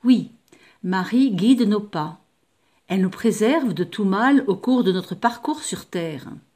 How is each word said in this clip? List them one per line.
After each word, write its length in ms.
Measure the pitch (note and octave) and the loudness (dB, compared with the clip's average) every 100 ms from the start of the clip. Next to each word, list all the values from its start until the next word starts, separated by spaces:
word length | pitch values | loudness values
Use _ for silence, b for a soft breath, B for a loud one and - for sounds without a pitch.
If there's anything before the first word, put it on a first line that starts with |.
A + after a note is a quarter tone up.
Oui, 280 | A#3+ A#3+ - - _ b b b | 4 2 2 -14 _ b b b
Marie 460 | F3+ F#3 F#3 A#3 C4+ | -4 -2 0 2 2
guide 380 | F#3 G#3 B3+ A#3 | 2 4 4 4
nos 100 | G#3 | 0
pas. 400 | G#3 E3 D3+ E3 _ _ _ _ _ _ _ | -2 -8 -8 -10 _ _ _ _ _ _ _
Elle 140 | F#3+ | 0
nous 100 | F#3 | 0
préserve 640 | - A#3 G3+ G#3+ D#4 C4+ D#3+ | 0 -2 2 2 2 0 -4
de 80 | |
tout 220 | F3 - G3+ | -6 -2 -2
mal 380 | F#3+ B3 C#4 - | 2 4 2 2
au 80 | F#3+ | -2
cours 280 | - B3+ | 0 2
de 80 | F#3+ | 2
notre 220 | F#3 F3+ | 0 -4
parcours 480 | F3+ A#3+ A#3+ - D#4 | -4 -4 -4 -6 -6
sur 240 | - F#3 - | -6 -10 -8
terre. 400 | F#3 E3 D3+ G2+ - _ | -8 -6 -8 -14 -18 _